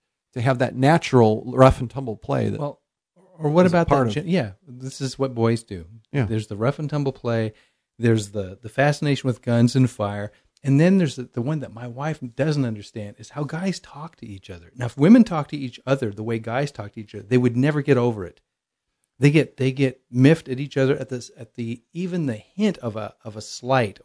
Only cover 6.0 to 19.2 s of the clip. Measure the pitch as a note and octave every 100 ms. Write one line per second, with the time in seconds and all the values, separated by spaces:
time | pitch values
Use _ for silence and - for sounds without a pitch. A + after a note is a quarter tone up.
6 | _ C#3+ A2 A2 G#2+ G2+ A2+ D3 D3+ D3
7 | C#3 C3 A#2+ A#2 A2 - _ _ _ -
8 | A#2 A2+ G2+ G2+ F#2+ G2 A2+ - C#3+ D3
9 | D3+ C3+ C#3 A#2 - A#2 A#2+ C3+ B2+ -
10 | G2+ G2+ G#2 - _ _ C#3 C#3 E3+ F#3+
11 | D#3+ B2+ B2 - A#2+ D#3 A#2 G#2+ B2 A#2+
12 | D3 D#3 B2+ - D3 D3+ B2+ G#2+ G2+ A#2
13 | G#2 G#2 A2 - D3 D#3+ F#3+ F3 - C#3+
14 | D#3+ _ A2+ G2 - F2+ E2 - A#2+ -
15 | D3 B3 A3+ E3 C#3+ D3 C3 - - C#3
16 | A2 G2+ A2 A#2 A2+ A#2+ C#3+ - G#2 -
17 | G#2+ G#2 G2+ B2 B2 A#2 C#3 D3+ C#3+ C3
18 | A#2+ A2 F2 - _ _ _ _ _ _
19 | _ -